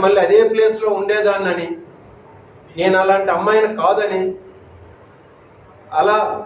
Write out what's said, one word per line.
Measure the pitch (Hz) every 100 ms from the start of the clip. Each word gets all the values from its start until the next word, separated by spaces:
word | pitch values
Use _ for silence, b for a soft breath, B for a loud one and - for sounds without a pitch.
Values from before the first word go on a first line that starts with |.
మళ్ళీ | 190 202
అదే | 175 208 226
ప్లేస్లో | 220 220 220 214 202
ఉండేదాన్నని, | 202 208 208 196 185 175 165 170 - - - - - - - - - 160
నేను | 185 190
అలాంటి | 190 196 190
అమ్మాయిని | 170 202 220 214 -
కాదని, | 170 208 202 190 185 - - - - - - - - - - - - - - - - 156
అలా | 196 214 - -